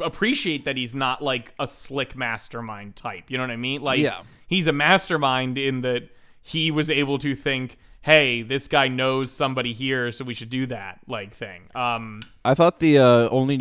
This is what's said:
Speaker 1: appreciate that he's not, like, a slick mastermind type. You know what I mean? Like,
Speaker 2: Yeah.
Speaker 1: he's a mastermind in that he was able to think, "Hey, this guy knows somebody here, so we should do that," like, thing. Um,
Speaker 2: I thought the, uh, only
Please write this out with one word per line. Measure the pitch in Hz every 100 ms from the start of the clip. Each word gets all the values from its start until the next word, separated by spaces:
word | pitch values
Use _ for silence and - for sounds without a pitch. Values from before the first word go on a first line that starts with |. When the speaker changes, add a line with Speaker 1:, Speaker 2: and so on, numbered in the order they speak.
Speaker 1:
appreciate | 165 - 214 262 185 147 143
that | 131
he's | 123
not, | 135 131 127
like, | 143 127 - -
a | -
slick | - - 135 127 120
mastermind | 120 113 - 117 113 104 101 -
type. | 117 92 -
You | 131
know |
what | 127
I | 117
mean? | 123 139
Like, | 139 131
Speaker 2:
Yeah. | 143 95 - - -
Speaker 1:
he's | 185 165
a |
mastermind | 143 151 190 - 160 139 131 127 127
in | 135 127
that | 127 123 - - - -
he | - 160 160
was | 151 151
able | 143 139 139
to | 143
think, | 131 143 131 127 - - -
"Hey, | - 156 135 120
this | 113 135 -
guy | 147 135
knows | 127 131 131 127
somebody | - 139 131 120
here, | 113 131 131 120
so | -
we | 127
should | 113 113
do | 131 131
that," | 113 95 - -
like, | 117 101
thing. | - 104 90 104
Um, | 127 123 117 113 107 - -
Speaker 2:
I | 120
thought | 139 170 -
the, | 160 143
uh, | 127 120 117
only | 127 131 139